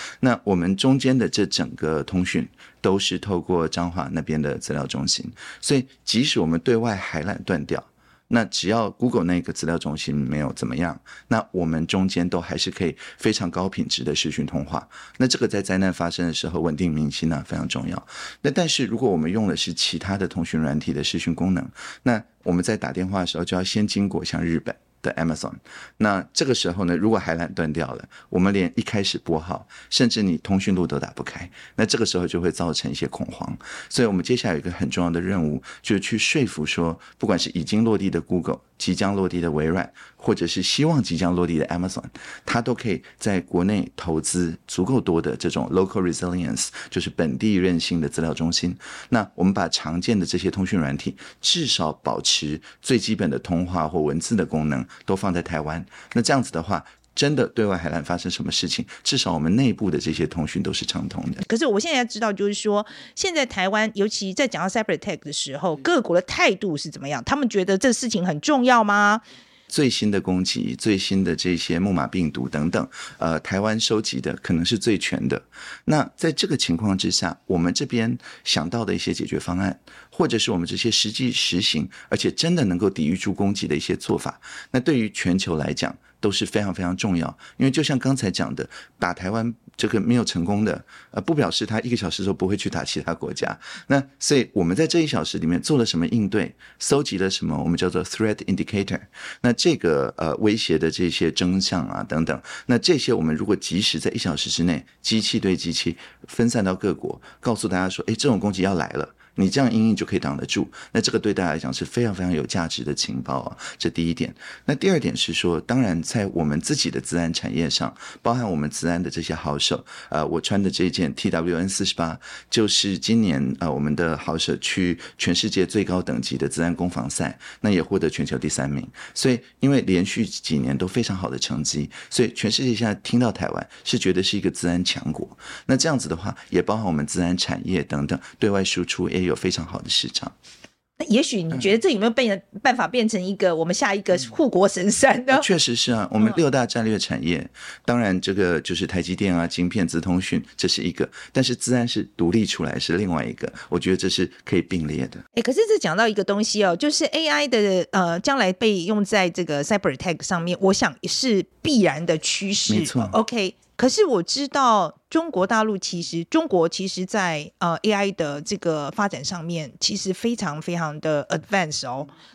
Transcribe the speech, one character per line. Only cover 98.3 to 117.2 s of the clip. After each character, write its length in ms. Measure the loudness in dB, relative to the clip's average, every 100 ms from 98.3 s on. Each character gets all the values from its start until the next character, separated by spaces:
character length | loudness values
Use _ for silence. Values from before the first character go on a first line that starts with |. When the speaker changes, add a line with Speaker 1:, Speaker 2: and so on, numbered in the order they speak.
| 0 -2
Speaker 1:
indicator。 520 | -2 0 -2 -2 -4 -8 -16 -16 0
那 100 | 2
这 240 | 4 4 4
个， 360 | 4 2 2 -2
呃， 180 | -2 2
威 200 | 2 2
胁 200 | 2 2
的 140 | 2
这 180 | 0 0
些 220 | 2 0
征 300 | 2 2 2
象 260 | 0 -2 -4
啊 180 | -6 -4
等 160 | 0
等， 160 | 0 -2 -6 -8 2
那 100 | 2
这 200 | 4 2
些 140 | 2
我 80 | 2
们 140 | 2
如 120 | 0 2
果 80 |
及 260 | 0 0 0
时 200 | 0 0
在 100 | -2
一 80 | -2
小 160 | -2
时 160 | -2 -2
之 140 | 0
内， 200 | 2 0 -4 _
机 200 | 0 0
器 180 | 2 0
对 180 | 2 0
机 160 | 0
器 240 | -2 -2 -4 -8 -20 -6
分 240 | 0 2
散 140 | 4
到 100 | 0
各 180 | 2 0
国， 280 | -2 -4 -10 -14 -6
告 160 | -2
诉 140 | -2 0
大 80 | 0
家 120 | 0
说， 160 | -2 -4
诶， 80 | 0
这 120 | 2
种 100 | 2
攻 140 | 2
击 100 | 0
要 120 | 2
来 140 | 2 -2
了， 240 | -4 -6 -10 -10
你 140 | 0 2
这 100 | 4
样 120 | 2
因 160 | 4 4
应 80 | 2
就 100 | 0
可 80 |
以 40 | -2
挡 180 | -2 -4
得 100 | -4
住。 220 | -2 -2 -6 -6
那 80 | 0
这 100 | 2
个 80 | 2
对 160 | 2
大 100 | 0
家 60 | 0
来 80 | 0
讲 140 | -4
是 120 | -6
非 200 | -4 0
常 100 | 0
非 80 | 0
常 100 | 0
有 120 | 0 0
价 220 | -2 -2
值 160 | -4
的 100 | -4
情 260 | -4 -4 -4
报 180 | -4 -4
啊， 160 | -6 -10 -14 -6
这 140 | -4
第 180 | 0 0
一 60 |
点。 180 | 0 -4 -6 -18 -8
那 100 | -4
第 160 | 0 2
二 80 | 2
点 180 | 0 -2
是 160 | -2
说， 280 | 0 0 0
当 200 | 0 2
然 200 | 2 0
在 240 | -2 -2 -2
我 180 | 0
们 160 | 0 0
自 160 | 0 -2
己 140 | -2
的 100 | -4
资 160 | -2
安 160 | -2